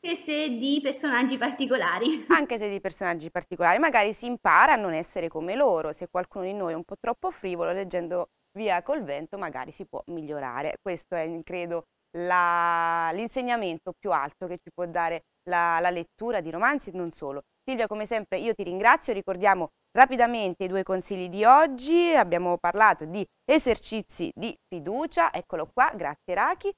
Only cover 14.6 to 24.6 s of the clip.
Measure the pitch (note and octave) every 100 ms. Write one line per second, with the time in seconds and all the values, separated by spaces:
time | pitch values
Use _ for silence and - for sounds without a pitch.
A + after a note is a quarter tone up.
14.6 | - - F3 E3+ E3 E3 _ _ - F3
15.6 | E3+ E3 F3 F3+ E3+ _ A3+ A3 D#3+ D#3+
16.6 | A#3 C#4+ - F3+ F3 - C#3+ C#3 - _
17.6 | - B3+ A3 G#3+ G#3+ A3+ G3+ F#3+ A3+ G#3+
18.6 | F3+ F#3 A3 D#4+ - G3+ G3 F3+ G3+ F#3
19.6 | D#3+ _ _ - C4 B3+ A#3+ A#3 G3 F3
20.6 | F#3 F#3+ F#3+ F#3+ - F#3+ F3+ F#3+ G#3+ C4+
21.6 | D#4+ B3+ C4+ E4+ F4 D#4 F#3+ E3+ F3+ F3
22.6 | F3 G3 G#3+ F3 D#3 F#3+ F#3+ _ - D4+
23.6 | C4 A3 - A3+ - - F3 - G#3+ -